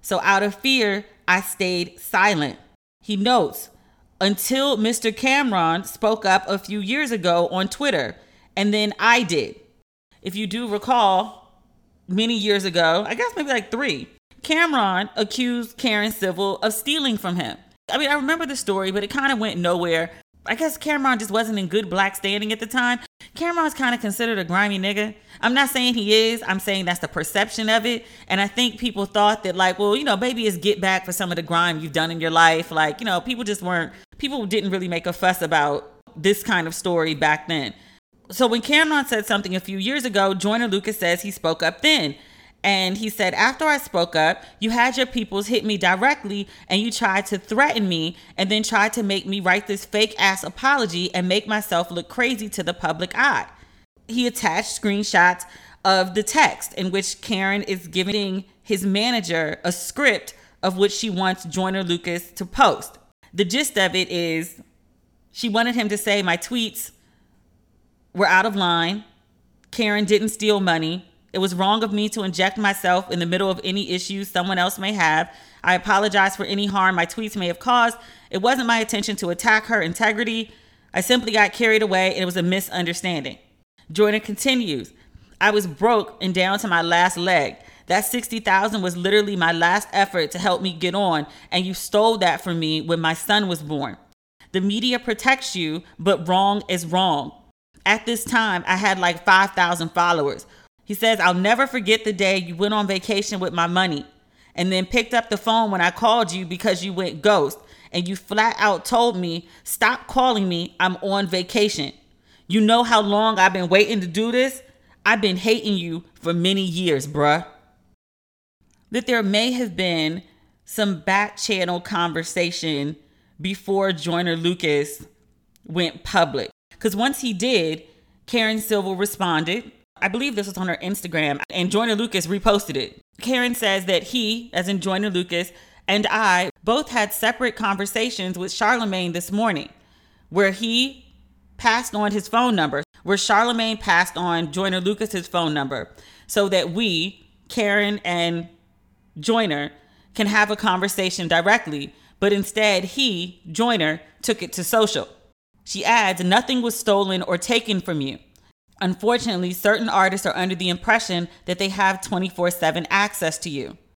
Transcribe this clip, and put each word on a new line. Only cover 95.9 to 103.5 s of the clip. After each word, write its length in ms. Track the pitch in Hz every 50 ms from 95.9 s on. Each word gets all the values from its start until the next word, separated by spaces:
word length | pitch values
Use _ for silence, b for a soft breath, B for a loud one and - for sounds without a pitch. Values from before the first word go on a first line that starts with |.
| B B
but 280 | 160 190 196 151 165
wrong 360 | 165 185 185 196 196 202 208 -
is 160 | - 185 175 165
wrong. 500 | 165 165 185 190 185 156 143 135 - - - _ _ _ _ _ _ _ - _
At 180 | 190 208 226 -
this 180 | 233 233 220 -
time, 400 | - 247 233 226 214 190 180 -
I 80 | - 185
had, 240 | 185 202 208 190 190
like, 260 | 180 175 175 170 -
five 260 | - 190 190 196 190
thousand 420 | - 190 180 170 175 165 165 160 -
followers. 520 | 180 170 175 175 160 143 143 - - - b b b b b _ _ _
He 100 | - 208
says, 260 | 196 226 226 226 202
"I'll 140 | 170 180 180
never 320 | 180 185 208 233 240 269
forget 380 | 262 - 254 202 185 220 220 220
the 100 | 214 208
day 240 | 180 196 190 196
you 180 | 190 180 170 175
went 180 | 165 196 208 214
on 120 | 214 208
vacation 540 | 190 196 185 180 - 220 196 214 - 214 185
with 140 | 185 175